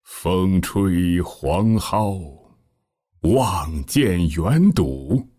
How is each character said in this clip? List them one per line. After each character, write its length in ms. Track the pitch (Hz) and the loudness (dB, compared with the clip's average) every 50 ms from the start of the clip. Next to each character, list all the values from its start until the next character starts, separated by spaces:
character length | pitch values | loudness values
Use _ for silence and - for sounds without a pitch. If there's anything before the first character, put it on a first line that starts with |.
风 580 | _ - - - - 85 92 92 92 95 95 92 | _ -20 -20 -6 -2 -2 0 2 2 2 2 0
吹 600 | - - - 101 98 95 87 87 90 87 87 87 | 0 0 -2 -2 0 2 2 2 2 2 0 0
黄 560 | 85 - - - - 67 78 92 107 110 110 | -2 -4 -8 -6 -4 -2 0 2 2 2 2
蒿， 800 | 107 - - - 104 107 101 98 95 85 73 69 - _ _ _ _ _ _ _ _ _ _ _ _ _ _ _ _ | 0 0 0 0 0 0 -2 -4 -8 -10 -14 -18 -20 _ _ _ _ _ _ _ _ _ _ _ _ _ _ _ _
望 640 | - 82 110 135 127 107 95 85 78 78 80 73 67 | 0 2 2 2 2 0 -2 -4 -4 -6 -6 -8 -8
见 420 | - - 143 139 98 90 87 87 78 | -2 0 0 2 2 2 2 0 0
远 420 | 73 82 80 95 143 160 180 202 | 0 -2 0 2 2 4 4 4
睹 580 | 160 - 82 67 67 67 67 - 117 131 - - _ | 4 2 0 -2 -2 -8 -4 -2 -2 -2 -2 -6 _